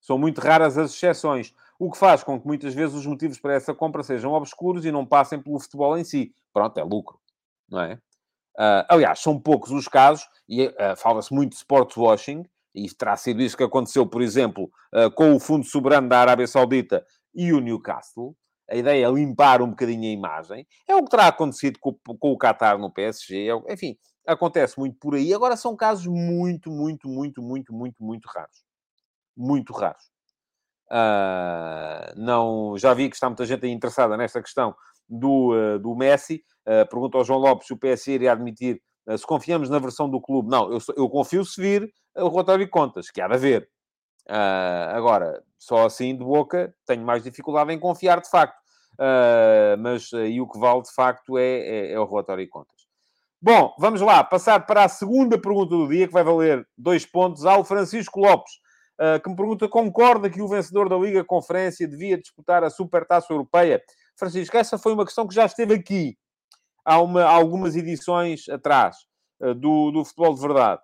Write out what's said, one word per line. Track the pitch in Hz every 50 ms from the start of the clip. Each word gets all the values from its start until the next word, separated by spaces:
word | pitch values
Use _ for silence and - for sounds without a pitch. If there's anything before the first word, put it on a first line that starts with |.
São | _ - 135 131
muito | 147 160 151 -
raras | - 147 160 160 160 151 131
as | 147 156 139
exceções, | - - - 180 160 - - 156 143 127 113 - _ _ _ _ _ _
o | 175 175
que | 151
faz | - 196 190 165 135
com | - - 139 123
que | 110
muitas | 147 147 139 143 139 127
vezes | 139 160 151 139
os | 147 139
motivos | 147 147 135 156 160 131 -
para | - 143 139
essa | 135 135 -
compra | 143 - 160 160 151 156
sejam | 135 - 131 120 113 135
obscuros | - 208 143 - - - 170 180 180 175 160
e | 165
não | 151 147 135
passem | 123 151 143 156 - 160 147
pelo | 135 147 147 135
futebol | - - - 143 147 143 156
em | 170 160
si. | - - 143 120 - _ _ _ _
Pronto, | _ 104 104 113 -
é | -
lucro, | - 85 202 214 - - - _ _ _ _ _ _ _ _ _ _ _
não | 92 92
é? | 87 82 101 123 _ _ _ _ _ _ _ _ _ _ _ -
Ah, | 107 107 101 98 - -
aliás, | 175 165 143 90 80 -
são | - 160 151 143
poucos | - 151 151 120 - 113
os | 131 143 131 -
casos, | - 139 131 139 151 151 - _ _ _ _
e, | _ 113 120 131 127 - -
ah, | 104 98 95
fala-se | - - 113 117 110 104 -
muito | 135 139 143 135
de | -
sports | - - _ 143 135 127 123 -
washing, | 113 117 113 110 104 - - 143 156 175 _ _ _ _ _ _
e | 98 101 90
terá | - _ 107 107 101
sido | - - 127 117 107
isso | 131 120 -
que | - 131
aconteceu, | 110 - 135 120 110 - 139 123
por | 92 - 117
exemplo, | 123 113 101 131 127 110 90 101 95 - _ _ _ _
ah, | - 110 117 110
com | - - 160 156 147
o | 131
Fundo | - - 156 151 127
Soberano | - - 143 127 135 143 143 131 123
da | 123 123
Arábia | 123 123 123 120 127
Saudita | 120 - 135 127 120 135 131 123 - 101 90 - _ _ _ _ _ _
e | 175 175 175
o | 165 143
Newcastle. | 127 117 113 107 _ - 92 62 - - _ 117 120 135 160 _ _ _ _ _ _ -
A | 107
ideia | 120 120 139 147 139 123
é | 120
limpar | 127 139 147 139 120 - 147 139 127 123
um | 123 120
bocadinho | 107 - 127 117 117 113 110
a | 110
imagem. | 110 101 95 85 76 80 80 85 101 117 143 _ _ _ _ -
É | 381
o | 392 311
que | 247
terá | - 226 202 170
acontecido | 151 - 165 143 127 - - 139 - _
com, | - 139 113 _ _ - 117 -
com | - 147
o | 135 -
Qatar | - 117 107 - 117 107 104 101
no | 104 95
P | - -
S | 101 110 107 - -
G, | - 95 98 101
é | 107 117
o, | 113 - -
enfim, | 202 185 - 147 104 _ _ _ _ _ _
acontece | - 165 - 175 170 165 170 139 123 - -
muito | 135 135 120 _
por | - 147 143
aí. | 143 135 170 196
Agora | 208 247 247 240
são | 220 - 240 226
casos | 208 226 220 220 190 175
muito, | 175 175 170 170 170 175 175 175 180 175 165 _ 165
muito, | 156 147 147 156 156 147 _ 135
muito, | 131 131 143 147 139 131
muito, | 120 120 127 135 131 _
muito, | 113 113 120 123 120 _
muito | 110 110 113 113 _ -
raros. | - 87 78 - _ _ _ _ _ _ _ _ _ _ _ _ _ _ _ _ _
Muito | 123 123 131 143 139 113 -
raros. | - - 101 87 - _ _ _ _ _ _ _ _ _ _ _ _ _ _ _ _ _ _ _
Ah, | - 117 113 110 104 101 98 95 92 92 90 87 87 85 82 82 80 78 78 78 78 80 82 - -
não, | 98 110 120 123 117 117 113 113 110 107 107 101 98
já | 104 131 123
vi | 120 139 135
que | -
está | - - 127
muita | 117 - 127
gente | 113 131 - 127
aí | 123
interessada | 120 113 - 120 - - 127 113 107
nesta | 110 120 107 - 123
questão | 107 - - - 127 110 92 _ _ _ _ _ _
do, | _ 117 117 123 139 139 135 127 123
ah, | 117 113 110 107 104 101
do | 98 117 117
Messi. | 120 131 135 143 139 - - 160 151 _ _ _ _ _
Ah, | 110 110 110 107
pergunta | - - 120 127 131 117 131
ao | 127
João | 110 135 131
Lopes | 135 135 127 127 -
se | - 127
o |
P | 110 - 135
S | 127 - -
G | 139
iria | 139 131 127 127
admitir, | 117 113 120 120 110 _ 123 127 117 - _ _ _ _ _
ah, | 110 110 107
se | -
confiamos | - 160 143 - - 175 165 147 131
na | 143 147
versão | 131 127 120 - 151 139
do | 131 127
clube. | - - 135 135 113 110
Não, | 131 123 107 92
eu | 117 117
só, | - - 143
eu | 143 135 135
confio | 131 143 139 - - 185 196
se | - - -
vir | 185 196 202 202 202 220 _ _ _ _ _
o | - 170 175
relatório | 151 185 175 190 190 190 196
de | 190
contas, | - 175 147 123 - 92 82 -
que | _ -
há | 90 95
de | 117
haver. | 127 131 139 127 107 - _ _ _ _ _ _ _ _ _ _ _ _
Ah, | - 104 104 104 98 95 95 92 90 87 87 85 80 98
agora, | 117 117 120 110 98 87 - - - _ _ _ _
só | - - 120 113 113
assim | 110 - - 127 127 131
de | 127 123
boca, | 127 143 151 147 147 170 180 180 180 _ _ _
tenho | - 127 117 113
mais | 120 120 120
dificuldade | 110 127 123 - 135 156 147 151 147 147
em | 165 156
confiar | 160 180 170 170 185 180 175 170
de | 175 -
facto. | - 180 156 - - _ _ _ _ _ _ _ _ -
Ah, | 135 135 131 127 123 120 120 117 113 110 110 107 107 104 104 104
mas | 113 120 123 117 - - -
aí | 117 113 110 117 123
o | 127 123
que | - 107
vale | 117 123 123 127
de | 117 -
facto | - - 127 127 123 - _ - 131
é, | 127
é, | 127 127 131 123 - 80 110 107 98 80
é | 87 110
o | 107
relatório | 101 101 104 98 - 95 92 95
de | 92
contas. | _ 82 71 _ _ _ _ _ _ _ _ _ _ _ _ _ _ _
Bom, | - 202 233 208 143 - - -
vamos | 160 214 226 196
lá, | 196 214 202 160
passar | - - 185 180 - 226 214 196 -
para | - 214 208 202
a | 185
segunda | - - 208 196 240 269 269 240 233
pergunta | - - 196 202 202 196 160
do | 170 170 156 139
dia, | 147 175 185
que | 170
vai | 147 180
valer | 170 160 170 165 160 160 147 127 - _ _ _
dois | 123 165 180 160 -
pontos, | _ _ 180 180 185 170 143 143
ao | 180 196 202 185
Francisco | - 196 202 190 - 208 226 202 - - 196
Lopes, | 196 202 185 - - - - _ _ _ _ _ _ _ _ -
ah, | 156 160 156 156
que | - 180
me | 185
pergunta, | 175 196 214 220 214 220 202
"Concorda | - 233 233 208 185 226 233 247 240 220 202 196
que | 165 185
o | 208 196
vencedor | 202 202 170 - 180 202 202 190
da | 185
Liga | 185 185 208 196 190 170
Conferência | - 180 175 - - 175 185 185 180 175 - 175 156
devia | 143 147 180 202 185
disputar | 180 185 - _ _ 151 - 175 175
a | 170 156
Supertaça | 151 - 190 175 - 170 165 _ 175 175 175 -
Europeia?" | 160 151 135 - - 175 175 170 131 - _ _ _ _ _ _ _
Francisco, | _ 196 185 165 185 175 156 -
essa | 240 220 - - 202
foi | - 220 220
uma | 208 202
questão | - - - 226
que | 196 185
já | 214 226
esteve | 208 - - 233 202 214
aqui | 202 175 - 202 196 165 131 104 _ _ _ _ _ _ _ _ _ _ _ _ _ _
há | 160 160 165
uma, | 170 175 180 175 175
algumas | 160 165 170 165 165 170 190 185 170 151
edições | 170 170 165 170 156 - - 175 175 175 170 160 - - -
atrás, | 143 131 _ 143 143 131 117 - - - _ _ _ _ _ _ _ _
ah, | - 127
do, | 120 123 127 151 156 151 151 151
do | 147 156 147
Futebol | - - - 170 165 151
de | 131
Verdade. | 135 143 147 139 123 107 90 -